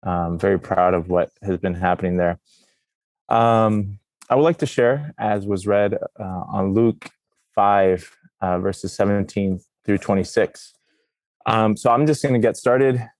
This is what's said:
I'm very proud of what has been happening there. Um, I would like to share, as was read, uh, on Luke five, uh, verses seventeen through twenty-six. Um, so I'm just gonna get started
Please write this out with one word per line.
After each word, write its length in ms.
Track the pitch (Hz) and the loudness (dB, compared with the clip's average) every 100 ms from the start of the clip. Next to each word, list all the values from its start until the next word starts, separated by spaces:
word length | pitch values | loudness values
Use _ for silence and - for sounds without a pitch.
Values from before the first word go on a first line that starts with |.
I'm 360 | 98 87 85 85 | -4 -4 -2 -2
very 200 | 98 92 | 0 0
proud 360 | - 90 90 | 0 2 2
of 160 | 92 85 | 2 0
what 200 | 90 - _ | -2 -2 _
has 160 | 101 87 | -8 -4
been 160 | 98 | -4
happening 420 | 87 90 87 92 90 | -4 -2 -2 -2 0
there. 220 | 87 87 _ _ _ _ _ _ _ _ - | -2 -4 _ _ _ _ _ _ _ _ -2
Um, 680 | 113 117 113 110 107 101 101 _ _ - | 2 4 4 2 0 -4 -10 _ _ -2
I 60 | 127 | 2
would 60 | |
like 140 | 156 165 | 2 0
to 80 | 143 | -4
share, 460 | - 120 139 147 - | 0 2 0 -6 -6
as 280 | 107 104 98 | -2 -2 -2
was 200 | 98 95 | -4 0
read, 260 | 101 104 101 - - | 2 2 -2 -8 -10
uh, 60 | 98 92 - | -10 -8 -6
on 240 | 101 98 | -4 0
Luke 380 | 101 117 - - _ _ _ _ | 2 2 0 -10 _ _ _ _
five, 560 | - 101 101 95 92 - _ _ _ | 0 2 4 4 0 -4 _ _ _
uh, 180 | 92 90 | -4 -2
verses 360 | 95 95 98 | -2 -4 -10
seventeen 680 | - 101 101 98 - 98 90 _ _ | -2 0 0 -2 -2 -2 -4 _ _
through 140 | - 101 | -2 -2
twenty-six. 760 | - 98 90 - 98 - - _ _ _ _ _ _ _ | 0 -2 0 -2 -2 -4 -20 _ _ _ _ _ _ _
Um, 320 | - 110 110 104 | -2 2 2 2
so 140 | 123 | 2
I'm 160 | 120 151 | 2 2
just 160 | 151 | 0
gonna 160 | 143 123 | 0 0
get 180 | 113 101 | 0 0
started 500 | - 127 135 123 113 | 0 2 2 0 -6